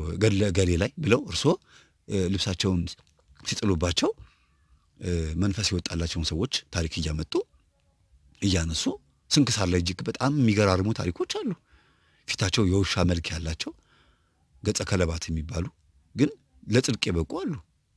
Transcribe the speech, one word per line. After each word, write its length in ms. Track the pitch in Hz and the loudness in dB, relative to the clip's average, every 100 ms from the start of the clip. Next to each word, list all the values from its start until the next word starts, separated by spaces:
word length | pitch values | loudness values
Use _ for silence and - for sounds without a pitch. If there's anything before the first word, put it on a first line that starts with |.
| 78 | -4
ገድለ 280 | 87 110 98 104 | 0 2 2 2
ገሌ 180 | 90 92 85 | 2 4 2
ላይ 140 | 101 - | 0 0
ብለው 240 | 76 247 | 2 2
እርስዎ፣ 280 | 262 85 147 - _ - _ _ - | 2 -2 0 0 _ -20 _ _ -4
እ፣ 160 | 104 90 | -2 0
ልብሳቸውን 520 | 98 - 90 98 90 85 - _ _ _ - | 0 -2 -2 0 0 -2 -8 _ _ _ -14
ሲጥሉባቸው፣ 720 | - - 107 87 87 85 339 - - _ _ _ _ _ _ - | -8 -2 0 2 2 2 -2 -2 -12 _ _ _ _ _ _ -10
እ፣ 100 | 90 85 80 80 | -4 -2 -2 0
መንፈስ 300 | 101 98 104 | 0 0 -2
የወጣላቸውን 580 | 90 - 85 85 87 82 | -2 -4 -4 -4 -4 -4
ሰዎች 280 | 78 117 - - | -4 -4 -6 -6
ታሪክ 240 | 87 82 - | -4 -4 -4
እያመጡ 380 | 80 78 78 349 - _ _ _ _ _ _ _ _ _ | -4 -4 -4 -4 -6 _ _ _ _ _ _ _ _ _
እያነሱ 420 | 101 90 82 80 - 403 _ _ - | 0 2 0 -2 -4 -6 _ _ 0
ስንክሳር 380 | - 131 - 92 | 4 4 2 2
ላይ 120 | 90 | 2
እጅግ 180 | 87 90 | 0 -4
በጣም 300 | - - 127 | -8 -2 0
የሚገራርሙ 540 | 151 117 104 101 92 101 | 2 4 4 4 4 2
ታሪኮች 380 | 110 92 - 370 | 0 -2 -4 -4
አሉ። 160 | 415 311 262 _ _ _ _ _ _ - | -4 -6 -8 _ _ _ _ _ _ -10
ፊታቸው 360 | - 95 - | -4 -2 2
የውሻ 300 | 98 98 95 - | 2 2 2 2
መልክ 220 | 90 87 - | 2 2 -4
ያላቸው 440 | 82 80 82 - - _ _ _ _ _ _ _ _ | -6 -6 -8 -10 -14 _ _ _ _ _ _ _ _
ገጸ 180 | - - | -4 -2
ከለባት 400 | 104 95 85 85 | 0 2 2 0
የሚባሉ 420 | - 80 78 82 85 - _ _ _ | -4 -6 -4 -6 -6 -8 _ _ _
ግን 160 | - 147 440 _ _ - | 0 0 0 _ _ 0
ለጽድቅ 360 | 110 - 113 | 2 2 -2
የበቁ 280 | - 85 78 - | -2 -2 -2 -4
አሉ። 140 | 339 147 - _ _ | -6 -6 -12 _ _